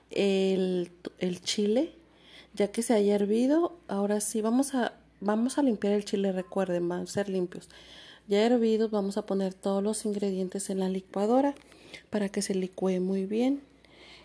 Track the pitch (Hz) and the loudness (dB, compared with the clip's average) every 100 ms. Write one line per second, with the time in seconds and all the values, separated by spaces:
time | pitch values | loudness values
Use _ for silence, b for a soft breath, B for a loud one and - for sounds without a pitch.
0 | b - 202 190 190 190 185 180 175 - | b 0 2 4 2 2 0 0 -4 -8
1 | - - 185 180 - - 208 226 330 - | -16 -6 -4 -4 -6 -2 2 2 0 -6
2 | - B B B B - 202 220 233 220 | -20 B B B B -2 -2 -2 0 2
3 | 202 202 202 226 254 311 339 - - 196 | 4 2 2 2 4 2 0 -4 -8 -4
4 | 202 208 - 226 214 247 269 262 226 - | 0 0 -2 -2 0 0 0 0 -2 -4
5 | - - 196 214 247 302 277 208 202 208 | -20 -8 -2 0 0 2 2 2 2 0
6 | 202 196 196 185 185 190 185 175 175 180 | 0 -2 0 -2 -4 -4 -2 0 -2 -4
7 | 180 202 202 190 175 175 - B B B | -4 -4 -2 -2 -4 -6 -18 B B B
8 | B B - 202 226 247 226 214 220 214 | B B 0 2 4 4 4 2 2 0
9 | 196 208 202 196 190 190 196 196 202 220 | -2 -4 -2 -2 -2 -2 -2 0 -2 -2
10 | 214 202 202 185 185 196 - 190 185 190 | -2 -2 -2 -2 -4 -6 -6 -2 -2 -2
11 | - 190 208 254 285 285 B B B B | -6 -2 2 4 2 -2 B B B B
12 | B 214 196 202 196 190 185 - 190 185 | B -4 -2 -4 -2 -2 -4 -2 0 0
13 | 185 196 190 214 254 277 - _ B B | 0 -2 -2 0 0 0 -6 _ B B
14 | B B | B B